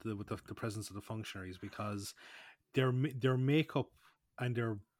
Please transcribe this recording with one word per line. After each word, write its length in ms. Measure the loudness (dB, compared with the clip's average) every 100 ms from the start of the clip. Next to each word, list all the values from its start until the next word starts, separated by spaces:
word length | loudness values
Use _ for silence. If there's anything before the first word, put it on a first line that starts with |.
th-, 140 | -6 -4
with 120 | -4
the, 100 | -8 -8
the 60 |
presence 340 | -6 -4 -4 -8
of 60 |
the 80 | -10
functionaries 560 | -8 -6 -6 -8 -10 -10
because 560 | -10 -6 -4 -4 -6 -12 -18 -18 -20 -20 _
their 180 | 2 4
ma-, 200 | 4 0 2
their 160 | 4 4
makeup 540 | 6 6 4 0 -2 _ _ _ _ -4
and 160 | -2 0
their 220 | 0 -2 -8